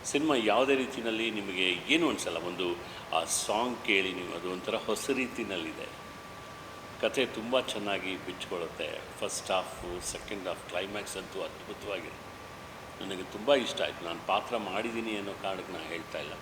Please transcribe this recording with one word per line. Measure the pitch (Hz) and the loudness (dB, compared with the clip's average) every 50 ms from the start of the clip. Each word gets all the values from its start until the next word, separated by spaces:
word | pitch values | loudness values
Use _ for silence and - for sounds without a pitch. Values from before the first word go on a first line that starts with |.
| - | -4
ಸಿನಿಮಾ | - - 147 156 156 143 | 2 2 4 4 6 6
ಯಾವುದೇ | 123 107 104 101 117 131 135 139 | 6 6 8 8 8 8 8 6
ರೀತಿಯಲ್ಲಿ | 131 127 117 - 120 113 113 110 110 113 113 | 4 4 0 -2 -2 0 0 2 2 2 2
ನಿಮಗೆ | 107 104 98 98 90 92 92 92 90 87 85 107 139 | 0 0 -2 0 2 4 4 4 4 2 4 4 4
ಏನು | 165 170 143 | 6 6 4
ಅನ್ಸಲ್ಲ, | 104 - - 98 82 | 4 2 0 0 0
ಒಂದು | 82 85 90 90 87 92 87 87 - - - - - - - - | 0 -2 -2 -2 0 0 0 0 -2 -4 -8 -10 -10 -6 2 2
ಆ | 82 82 | 2 2
ಸಾಂಗ್ | - - - - - 101 107 120 127 117 107 - | 4 0 0 2 2 4 4 4 2 0 -2 2
ಕೇಳಿ | - 101 98 95 95 | 6 6 6 6 4
ನೀವು, | 92 90 90 85 85 | 0 -2 -4 -4 -4
ಅದು | 85 87 90 | -4 -2 -2
ಒಂಥರ | 92 92 - 110 107 | -2 -2 0 0 0
ಹೊಸ | 107 - - 107 - - - | 0 2 2 0 0 2 2
ರೀತಿನಲ್ಲಿದೆ. | 139 139 127 120 - - 113 98 95 87 80 80 76 71 71 - - - - - - - - - - - - - - - - - - - - - - - | 2 2 2 0 0 -4 -2 -2 0 -2 -2 -4 -4 -6 -8 -8 -10 -12 -12 -12 -12 -12 -12 -12 -12 -12 -12 -12 -12 -12 -12 -12 -12 -12 -12 -12 -4 0
ಕಥೆ | - 110 - 139 127 | 0 2 4 4 2
ತುಂಬ | 120 - 113 107 117 127 127 | 2 2 -4 -2 4 4 4
ಚೆನ್ನಾಗಿ | 123 - - 107 101 101 98 92 90 95 92 90 - | 4 2 -2 -2 0 0 0 0 0 -2 -4 -4 -6
ಬಿಚ್ಕೊಳ್ಳುತ್ತೆ. | 90 92 92 - - 95 87 85 78 82 - 82 76 80 - - - - - | -8 -6 -8 -4 -4 -2 -2 -2 -4 -4 -4 -4 -4 -4 -6 -8 -10 -6 -4
ಫಸ್ಟ್ | 107 98 - - - - | -4 -2 -2 -4 0 2
ಹಾಫು, | 98 92 90 - - - 90 87 87 90 - - | 2 2 2 0 -8 -8 -6 -6 -4 -4 -4 -4
ಸೆಕೆಂಡ್ | - - - - 107 101 90 92 | -4 -4 -4 -6 -6 -4 -2 -4
ಹಾಫ್, | 82 - - - | -4 -4 -6 -4
ಕ್ಲೈಮ್ಯಾಕ್ಸ್ | - 90 95 98 104 104 98 - - | -2 -2 -2 -2 -4 -6 -6 -4 -6
ಅಂತೂ | 95 92 - - 95 | -6 -6 -6 -4 -4
ಅದ್ಭುತವಾಗಿದೆ. | 85 76 - - - - 82 - - 104 98 90 80 76 - - - - - - - - - - - - - - - - - - 98 | -4 -4 -6 -10 -10 -10 -10 -8 -6 -6 -4 -4 -6 -8 -10 -12 -12 -12 -12 -12 -12 -12 -12 -12 -12 -12 -12 -12 -12 -12 -10 -8 -6
ನನಗೆ | 98 98 90 | -4 -4 -4
ತುಂಬ | 95 92 - 104 107 131 143 | -6 -6 -6 -2 6 6 6
ಇಷ್ಟ | 139 117 - - - | 6 6 2 0 0
ಆಯ್ತು. | 92 73 71 73 85 | 0 0 0 -4 -4
ನಾನು | 85 85 82 - | -4 -4 -4 2
ಪಾತ್ರ | - 95 107 - - 120 | 2 2 2 2 0 -2
ಮಾಡಿದ್ದೀನಿ | 113 104 95 92 101 113 120 113 113 113 113 107 | -2 0 0 -2 0 0 0 -2 -2 -2 -2 -2
ಅನ್ನೋ | 104 98 98 95 - | -2 -2 -4 -6 -4
ಕಾರಣಕ್ಕೆ | - 98 95 92 90 92 | -4 -2 -2 -2 -6 -6
ನಾನು | 92 82 - | -8 -8 -6
ಹೇಳ್ತಾ | 82 85 82 80 - - 80 | -6 -6 -6 -6 -6 -6 -6
ಇಲ್ಲ | 73 76 92 92 | -4 -6 -8 -10